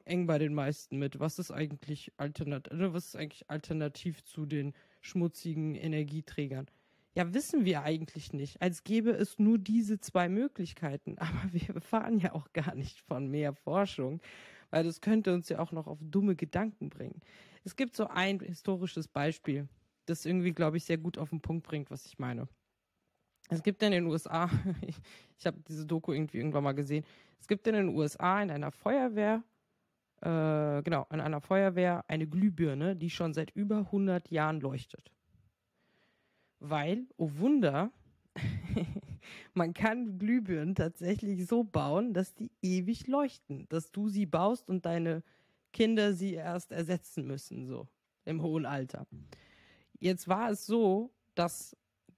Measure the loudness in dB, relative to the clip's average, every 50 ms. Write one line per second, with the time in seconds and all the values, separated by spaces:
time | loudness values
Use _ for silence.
0 | -4 -2 0 2 4 4 4 4 4 2 2 0 0 0 -2 -4 -8 -6 -4 -2
1 | -2 -2 -2 -2 -2 -2 -2 -4 -8 -6 -4 -4 -4 -4 -4 -8 -8 -8 -8 -8
2 | -10 -14 -8 -6 -6 -6 -4 -6 -4 -4 -4 -6 -6 -8 -4 -2 -2 0 0 -4
3 | -6 -8 -8 -8 -8 -10 -10 -16 -10 -8 -8 -8 -4 -4 -4 -2 -2 -4 -6 -6
4 | -8 -8 -8 -8 _ -14 -10 -8 -6 -4 -2 -2 -4 -4 -8 -10 _ _ _ _
5 | -18 -6 -2 0 0 0 -2 -4 -6 -4 -2 -2 -2 -2 -2 -2 -4 -2 -2 -2
6 | -2 -2 -4 -8 -8 -8 -6 -6 -6 -4 -6 -8 -8 -10 _ _ _ _ _ _
7 | _ _ _ -2 0 2 0 -2 0 2 2 4 4 4 4 4 2 2 0 0
8 | -2 -6 -8 -12 -10 -6 -6 -6 -6 -6 -4 0 0 0 0 -2 -2 2 2 4
9 | 4 4 4 4 2 0 4 6 8 8 8 6 4 4 4 4 4 2 0 -2
10 | -4 0 2 2 2 4 2 2 0 0 -2 -4 -6 -6 -4 -6 -4 -4 -4 -4
11 | -6 -8 -6 -6 -4 -4 -2 -2 -2 -2 -2 -2 -2 -2 -6 -8 -4 0 0 0
12 | 2 2 2 2 2 2 -2 -4 -8 -4 -4 -2 -2 -2 -2 -4 -6 -8 -10 -14
13 | _ -6 -4 -4 -2 -2 0 0 0 0 -2 -4 _ 0 2 2 2 0 0 -2
14 | -4 -2 -4 -6 -10 -14 -20 -20 -20 -20 -20 -20 -10 _ 0 2 2 2 -2 -2
15 | 2 4 4 4 6 4 2 2 0 -2 -2 -2 -2 -2 -4 -6 -6 -6 -8 -10
16 | -8 0 2 4 4 4 4 2 -2 -2 -2 -2 -2 -2 -4 _ -8 -10 -8 -8
17 | -10 -10 -10 -12 -16 -20 -20 -20 -20 -20 -20 -16 _ -10 -4 -2 -2 -2 0 -2
18 | -2 0 2 2 2 2 2 -2 -4 -8 -10 -4 -2 -2 0 0 -2 -4 -4 -6
19 | -8 -4 _ 0 0 0 0 -2 -4 -2 -2 -2 -4 -6 -12 _ _ _ _ _
20 | _ -4 -4 -2 0 0 0 2 2 0 2 2 2 2 2 0 0 0 -2 0
21 | -2 -4 -4 -4 -6 -4 -6 -6 -4 -4 -4 -4 -4 -4 -6 -6 -6 -8 -10 -12
22 | -12 -14 -10 -6 -6 -4 -4 -6 -8 -10 -12 _ _ _ _ _ _ _ _ _
23 | _ _ _ _ _ _ _ _ _ -4 -4 0 0 0 2 2 2 4 4 4
24 | 2 2 0 -2 -2 -2 -2 0 2 2 2 0 0 -2 -4 -4 -6 -8 -10 -10
25 | -14 -20 -20 -20 -20 _ _ _ -4 -4 -4 -4 -10 -10 -8 -8 -4 -2 -2 -2
26 | 0 -2 -2 -2 -2 -2 -4 -4 -2 0 0 0 0 0 0 0 -2 -2 -2 -4
27 | -4 -6 -14 -20 -20 _ _ _ -2 -2 -2 0 2 2 2 2 2 2 2 0
28 | 0 0 -2 0 2 2 2 2 0 -2 -2 -4 -4 -6 -8 -2 0 0 2 2
29 | 2 0 0 2 2 2 2 0 -2 -8 _ _ _ _ _ _ _ _ _ _
30 | _ _ _ _ -2 0 0 2 2 2 2 2 2 2 0 0 0 0 0 0
31 | -2 -2 -4 -4 -2 -2 -4 -4 0 2 4 4 4 4 4 4 2 2 2 0
32 | -2 -2 -2 -2 -2 0 2 2 4 4 4 2 2 2 2 0 0 0 0 0
33 | -4 -4 -2 -2 -2 -2 0 -2 -4 -4 -4 -4 0 0 0 0 0 0 0 2
34 | 2 2 2 0 -2 -2 0 2 2 2 0 0 -2 -4 -4 -6 -8 -10 -16 -20
35 | _ -20 _ _ _ _ _ _ _ _ _ _ _ _ _ _ _ _ _ _
36 | _ _ _ _ _ _ _ _ _ _ _ _ -6 -4 -2 0 0 0 0 -2
37 | -4 -8 -4 -4 -2 -2 0 2 4 6 6 6 6 4 4 2 0 0 -4 _
38 | -20 -20 _ _ _ _ _ -4 -4 -2 -2 -4 -4 -2 -2 -2 -2 -2 -4 -10
39 | -10 -12 -14 -14 -14 -18 -18 -18 -20 -4 _ 0 0 0 2 2 2 2 2 2
40 | -2 -4 -4 0 2 4 4 4 2 2 0 0 0 2 2 2 0 0 -2 -2
41 | 0 0 0 0 0 -2 -2 -2 0 2 2 2 2 2 0 0 2 4 2 2
42 | 2 2 2 0 0 -2 -4 -10 -12 -12 -8 _ 0 2 2 2 2 0 -2 -4
43 | -2 0 2 2 2 0 -2 -10 _ -10 -10 -10 -6 -4 -4 -4 -4 -4 -4 -2
44 | -2 0 2 0 0 2 2 2 4 2 2 0 -2 -2 -2 -2 0 0 0 0
45 | 0 0 0 -2 -4 _ _ _ _ _ _ _ _ _ 0 2 4 4 4 4
46 | 4 4 2 0 -2 -4 -4 -4 -4 -4 -4 -6 -6 -6 -6 -4 -2 0 -2 -2
47 | -4 -6 -8 -8 -6 -6 -6 -8 -10 -10 -10 -10 -8 -8 -8 -10 -10 -14 _ _
48 | _ _ _ _ _ -6 -4 -2 -2 0 0 -2 -2 -2 -4 -4 -4 -6 -8 -12
49 | -12 -14 -16 -18 -18 -20 -20 -20 -20 _ _ _ -20 -20 -20 _ _ _ -12 -2
50 | -2 0 0 0 0 -2 0 0 2 0 -2 -4 -2 0 2 4 6 6 4 4
51 | 0 -4 -10 _ _ _ _ 0 0 0 -2 -6 -12 -16 -18 _ _ _ _ _
52 | _ -20 _